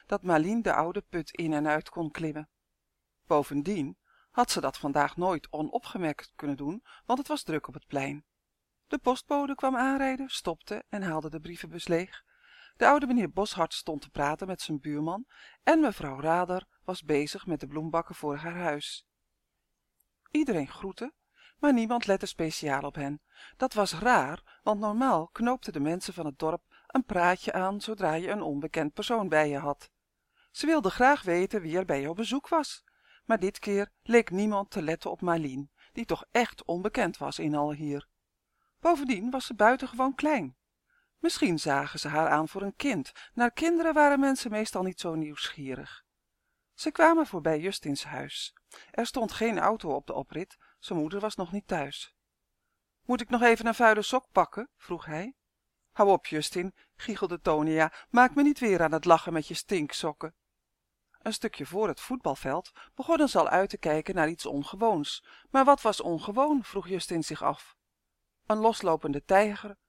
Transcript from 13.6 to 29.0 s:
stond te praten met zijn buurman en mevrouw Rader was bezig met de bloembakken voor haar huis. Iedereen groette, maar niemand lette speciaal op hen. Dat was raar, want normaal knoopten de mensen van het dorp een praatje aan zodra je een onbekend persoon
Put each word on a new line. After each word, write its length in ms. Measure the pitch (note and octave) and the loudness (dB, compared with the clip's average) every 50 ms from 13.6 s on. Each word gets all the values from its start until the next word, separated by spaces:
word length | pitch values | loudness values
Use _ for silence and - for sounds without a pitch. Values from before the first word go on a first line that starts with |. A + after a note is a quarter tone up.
| E3 - - | -2 -2 -2
stond 280 | - - - D#3+ C#3+ | -8 -8 -6 -8 -8
te 80 | - - | -8 -10
praten 380 | _ - C#3+ C#3+ D#3 - G3 F#3 | _ -2 -2 -2 -2 -4 -6 -10
met 140 | F#3 - | -8 -10
zijn 180 | - - D#3 C#3+ | -6 -6 -6 -6
buurman 460 | - D#3 D3 D3 D#3 D#3+ F3 G3+ B3+ - _ - - - - _ _ | -6 -6 -6 -4 -4 -4 -6 -8 -10 -14 _ -20 -20 -20 -20 _ _
en 160 | - D#4+ D#4+ | 4 4 6
mevrouw 400 | D4+ B3 G3 - - C#3+ C3 C3+ | 4 2 0 -2 -8 -10 -8 -4
Rader 480 | C#3+ D#3+ E3 F3 F3+ F3 F3+ F#3 - _ _ _ _ | 0 0 2 2 2 0 -2 -6 -6 _ _ _ _
was 200 | - F#3 - - | -10 -10 -10 -2
bezig 420 | D3 D3+ C#3+ D3 D3 - G3 - | 0 2 2 2 0 -6 -10 -6
met 140 | - E3 C#3+ | -6 -6 -6
de 80 | - D#3 | -6 -8
bloembakken 480 | D3 D#3 D#3 E3 D3+ E3 E3+ - E3+ | -6 -6 -6 -2 -2 -2 -2 -4 -10
voor 200 | - - D3 C#3+ | -8 -6 -6 -6
haar 200 | D3 D#3 E3+ E3+ | -6 -8 -8 -8
huis. 520 | F3 F3 D#3+ D3 D3 D3 - - - - _ _ _ _ _ _ _ _ _ _ _ _ _ _ _ _ _ _ _ _ _ _ _ _ _ | -4 -4 -4 -4 -4 -6 -10 -12 -14 -18 _ _ _ _ _ _ _ _ _ _ _ _ _ _ _ _ _ _ _ _ _ _ _ _ _
Iedereen 360 | _ D4+ D#4 C4 G#3+ D#3+ C#3 - | _ 0 2 2 0 -2 -2 -4
groette, 460 | - - - G3 F#3+ - A3+ C#4 - _ _ _ _ _ - - _ _ | -8 -12 -12 -12 -10 -10 -12 -12 -12 _ _ _ _ _ -20 -20 _ _
maar 140 | - D4 C4+ | 2 4 4
niemand 320 | A#3 A3+ A3 A#3+ A#3+ A#3 | 4 2 2 0 -2 2
lette 200 | - G3 G3 - | 2 2 2 0
speciaal 560 | - - - E3+ D#3+ - - - D3 C#3 C#3 | -6 -4 -4 -4 -4 -4 -4 -2 0 0 0
op 140 | C#3+ C#3+ - | -2 -4 -6
hen. 260 | E3 C#3+ C#3 D3 D3+ - _ _ - - - - _ | -6 -6 -6 -6 -8 -10 _ _ -20 -20 -20 -6 _
Dat 160 | - B3+ - | -4 -2 0
was 200 | G#3+ G3+ - - | 0 0 0 -2
raar, 640 | D#3+ G#3 B3 B3 F#3+ C3+ C3+ D#3+ - - _ - _ _ | 0 2 4 4 4 4 0 -4 -10 -14 _ -20 _ _
want 160 | G#3 G#3+ G3+ | -2 0 0
normaal 480 | G#3+ G#3 G#3 A3+ C4 C4+ G#3+ D#3+ D#3+ E3+ | 0 -2 0 2 2 2 2 2 0 -2
knoopten 460 | _ - A3+ A#3+ B3+ B3+ - - F3+ | _ -4 -2 0 0 -2 -4 -8 -4
de 60 | D3 | -2
mensen 340 | C#3 D3+ E3 F#3 - - F#3 | -2 0 -2 -2 -6 -8 -8
van 120 | - D#3+ | -6 -8
het 140 | D3+ C3+ _ | -8 -6 _
dorp 240 | - D#3+ E3 E3+ - _ _ _ _ _ | -2 -2 -2 -4 -8 _ _ _ _ _
een 160 | - C4 - | -4 -4 -2
praatje 500 | - G#3 F3+ F3 F3 F#3 - - - - | 0 0 2 4 4 2 2 -2 -4 -2
aan 280 | - F#3 F#3+ G3+ G#3 | -2 -2 -2 -4 -6
zodra 320 | - - A3 G3 F#3+ D#3+ D#3 | -6 -8 -6 -2 0 0 0
je 160 | E3 F3+ F#3 | 0 -2 -2
een 120 | G#3 G#3 | -4 -4
onbekend 520 | F#3 D3+ C#3+ C#3+ D3 D#3 - D#3+ D3+ D3+ - | -4 -4 -4 -4 -6 -4 -4 -2 -4 -4 -4
persoon 360 | - | -6